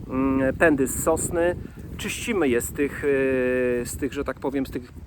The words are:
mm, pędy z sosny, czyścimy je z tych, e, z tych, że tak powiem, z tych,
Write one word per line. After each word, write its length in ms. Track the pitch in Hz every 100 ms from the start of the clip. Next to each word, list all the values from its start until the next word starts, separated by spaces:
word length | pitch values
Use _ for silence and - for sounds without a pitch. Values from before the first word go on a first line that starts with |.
| -
mm, 480 | 127 135 135 131 -
pędy 300 | 170 139 123
z 180 | -
sosny, 520 | 160 160 - 170 175 175 - - - -
czyścimy 520 | 208 - - 208 143
je 120 | 117
z 120 | -
tych, 320 | 151 143 -
e, 20 | 147 135 135 131 127 127 123 123 120
z 100 | -
tych, 160 | 135
że 120 | 139
tak 160 | 135 127
powiem, 260 | 139 139 131
z 40 |
tych, 220 | 135 123 -